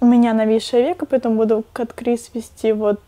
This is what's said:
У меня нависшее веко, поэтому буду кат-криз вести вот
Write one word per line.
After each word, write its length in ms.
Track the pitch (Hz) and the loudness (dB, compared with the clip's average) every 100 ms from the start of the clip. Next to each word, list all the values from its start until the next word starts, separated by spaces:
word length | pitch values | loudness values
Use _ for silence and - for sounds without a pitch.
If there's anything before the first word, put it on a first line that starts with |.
У 60 | 240 | 2
меня 260 | 240 233 | 4 4
нависшее 520 | 220 220 220 - 240 | 2 2 0 0 0
веко, 220 | 269 349 302 | 0 -2 -4
поэтому 280 | 262 233 | -2 -2
буду 300 | 220 220 220 - | 0 0 0 -4
кат-криз 580 | - 233 - 240 233 - | -10 -10 -6 -4 -4 -6
вести 380 | 233 - - 220 | -14 -14 -6 -2
вот 280 | 214 208 208 | 0 0 -2